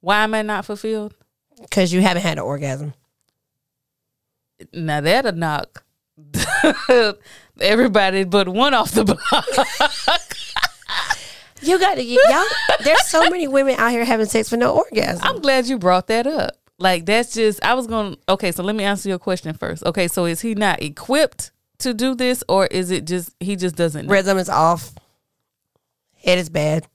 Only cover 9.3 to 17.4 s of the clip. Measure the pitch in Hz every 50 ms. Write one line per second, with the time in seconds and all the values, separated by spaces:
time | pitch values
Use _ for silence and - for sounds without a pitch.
9.3 | - 285 - - 523 - 277 - - - 277 294 - - - - 320 339 - -
10.3 | - - - - - - - - - _ - - - 170 - - - - - -
11.3 | - - - - _ - - 277 359 370 370 392 381 269 254 233 247 480 539 659
12.3 | 311 311 370 - - 906 906 880 - - - 277 320 - - - - 320 466 359
13.3 | 349 359 330 277 262 277 277 269 254 - 226 233 240 233 233 240 240 220 220 208
14.3 | - 220 214 - - 233 240 247 - - 480 - - 214 - - - 175 - -
15.3 | 539 440 311 277 269 262 247 233 269 240 175 180 180 180 185 - 220 226 240 269
16.3 | 311 294 - - - _ _ _ _ _ 180 185 185 175 165 175 208 226 240 233
17.3 | - 220